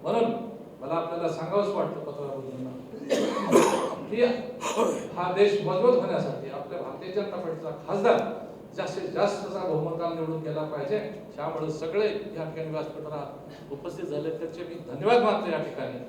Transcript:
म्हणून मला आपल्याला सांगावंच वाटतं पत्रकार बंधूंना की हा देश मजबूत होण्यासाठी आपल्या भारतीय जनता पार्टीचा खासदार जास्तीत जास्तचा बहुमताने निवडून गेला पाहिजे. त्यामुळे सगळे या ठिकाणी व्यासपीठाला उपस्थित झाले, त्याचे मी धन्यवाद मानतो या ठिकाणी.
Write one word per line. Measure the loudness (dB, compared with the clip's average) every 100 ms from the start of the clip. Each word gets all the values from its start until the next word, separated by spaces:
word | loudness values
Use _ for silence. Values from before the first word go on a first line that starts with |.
म्हणून | 2 4 4 2 -6 -10 -14 -12
मला | -2
आपल्याला | 0 0 -2 -2
सांगावंच | -2 0 2 2
वाटतं | 2 0 -2
पत्रकार | -6 -6 -6 -6
बंधूंना | -6 -6 -6 -8 -10 -10 0 2 2 0 6 8 8 4 -2 -4 -4
की | 4 4 4 -4 -6 -4 2 2 2 -4 -4
हा | -2
देश | 6 6 6
मजबूत | 2 6 6 6
होण्यासाठी | 4 0 0 -4 -6
आपल्या | -8 -6 -6
भारतीय | -6 -8 -4
जनता | -2 -2 -4
पार्टीचा | -4 -4 -6 -8 -2
खासदार | 2 6 6 4 -4 -10 -14 -14 -6
जास्तीत | -4 -2 -4
जास्तचा | 2 2 2 -4 -4
बहुमताने | 0 0 0 -2 -2 -2
निवडून | -2 -2
गेला | -2 -4
पाहिजे. | -2 -4 0 0 -2 -8 -12 -6
त्यामुळे | -4 -2 -4
सगळे | -4 -2 2 2
या | 2 -6 -6 -6
ठिकाणी | -4 -4
व्यासपीठाला | -4 -4 -8 -6 -6 -6 -10 -14 -16 -10
उपस्थित | -8 -8 -6 -4
झाले, | -2 -2
त्याचे | -4 -6 -6
मी | -8
धन्यवाद | -10 -10 0 6 8
मानतो | 8 4 2
या | 0
ठिकाणी. | -2 -4 -6 -6